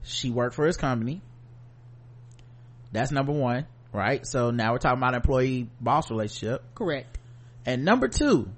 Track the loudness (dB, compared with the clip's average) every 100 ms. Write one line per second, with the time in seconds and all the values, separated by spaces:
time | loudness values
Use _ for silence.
0 | -8 -6 -2 0 -2 2 0 2 -2 -2
1 | -2 -6 -12 -20 -20 -20 -20 -20 -20 -20
2 | -20 -20 -20 -20 -20 -20 -20 -20 -10 -4
3 | -2 0 0 0 0 0 -4 -14 -8 -2
4 | 0 0 -2 0 0 2 0 2 2 2
5 | 2 2 2 4 2 0 -6 -6 0 2
6 | 2 -2 -2 -4 -4 -6 -8 -6 -4 -4
7 | -6 -16 -18 -20 -20 -10 -4 -2 2 2
8 | 2 2 4 4 2